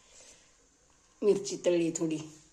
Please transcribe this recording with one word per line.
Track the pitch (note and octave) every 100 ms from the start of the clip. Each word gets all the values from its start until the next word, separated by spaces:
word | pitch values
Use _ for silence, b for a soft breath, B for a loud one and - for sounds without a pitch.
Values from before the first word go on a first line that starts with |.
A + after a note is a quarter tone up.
| B B B B B B _ _ _ _ _ -
मिरची | G#3 G3 - F3+ F3+
तळली | F3 E3
थोडी | - D#3+ D#3 - - -